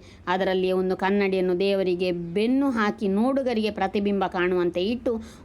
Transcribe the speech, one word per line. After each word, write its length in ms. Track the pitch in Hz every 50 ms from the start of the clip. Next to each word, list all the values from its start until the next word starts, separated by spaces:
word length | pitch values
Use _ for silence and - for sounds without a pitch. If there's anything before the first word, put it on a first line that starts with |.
| - - - - -
ಅದರಲ್ಲಿ 460 | - 180 190 190 190 185 190 185 185 185
ಒಂದು 240 | 185 185 185 185
ಕನ್ನಡಿಯನ್ನು 640 | 180 190 190 202 202 202 190 190 190 185 185 180 175
ದೇವರಿಗೆ 540 | 196 196 196 196 190 185 180 175 185 185 175
ಬೆನ್ನು 580 | 175 170 170 170 202 214 233 262 269 277 277
ಹಾಕಿ 380 | 247 233 214 208 208 - 226 196
ನೋಡುಗರಿಗೆ 640 | 190 202 226 262 269 269 269 254 240 220 214 214
ಪ್ರತಿಬಿಂಬ 560 | 202 - 190 190 - 214 202 202 202 196 190
ಕಾಣುವಂತೆ 600 | 180 185 185 175 180 185 180 175 175 170 175 180
ಇಟ್ಟು 260 | 208 247 240 - 262 233 226 226 - - - -